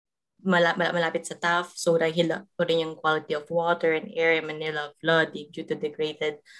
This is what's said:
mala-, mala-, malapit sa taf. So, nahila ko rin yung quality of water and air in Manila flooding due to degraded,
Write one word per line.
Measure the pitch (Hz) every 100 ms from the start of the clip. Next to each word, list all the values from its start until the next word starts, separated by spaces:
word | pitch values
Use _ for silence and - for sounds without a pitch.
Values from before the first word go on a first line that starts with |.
| _ _ _ _
mala-, | 190 175 170 170
mala-, | 165
malapit | 175 165 165 -
sa |
taf. | - 170 170 175
So, | - 175 165
nahila | 165 165 165 160 -
ko | -
rin | 165 165 160
yung |
quality | 156 156 156 151
of | 151 151
water | 170 170 170 165
and | 156 151
air | 165 165 160
in | 156
Manila | 156 156 151 147 -
flooding | 160 165 156 - 147
due | - 160
to |
degraded, | 151 151 - 156 151 151 147 - -